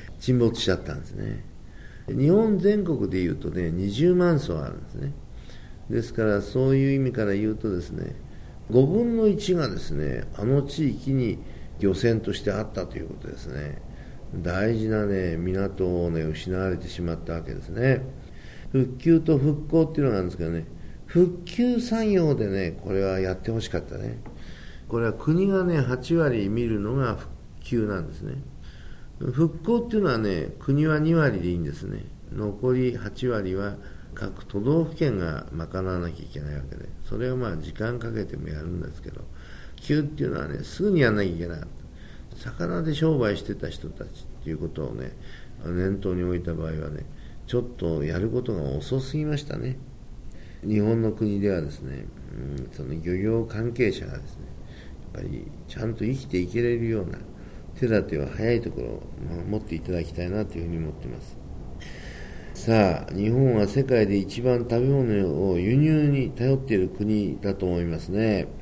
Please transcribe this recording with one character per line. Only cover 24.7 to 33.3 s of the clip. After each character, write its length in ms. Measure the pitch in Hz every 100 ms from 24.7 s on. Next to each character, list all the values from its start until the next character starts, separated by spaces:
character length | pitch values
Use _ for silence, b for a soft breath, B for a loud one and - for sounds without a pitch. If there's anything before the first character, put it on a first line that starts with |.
| B -
こ 100 | 117
れ 60 | 113
は 80 |
国 340 | - 151 170 196
が 160 | 190
ね、 160 | 180 160
八 360 | 120 127 - 165
割 340 | 147 117 98
見 140 | 113
る 180 | 117 107
の 140 | 104 135
が 200 | 123 98
復 160 | - - - -
旧 260 | - 123 107
な 140 | 95
ん 60 | 85
で 60 |
す 100 | -
ね。 100 | 101 135 - - B B B B B -
復 380 | 135 131 165 -
興 140 | - 233
っ 100 | 233
て 60 | 214
い 40 |
う 40 |
の 60 | 180
は 80 | 113
ね、 320 | 104 90 - -
国 260 | - 143 156
は 140 | 151
二 140 | 156
割 260 | 165 143 98
で 80 | 85
い 60 |
い 40 | 87
ん 60 |
で 80 | 76
す 120 | 76
ね。 200 | 98 101 - - -
残 400 | - 104 98 127
り 240 | 127 123 117
八 300 | 101 -
割 280 | 127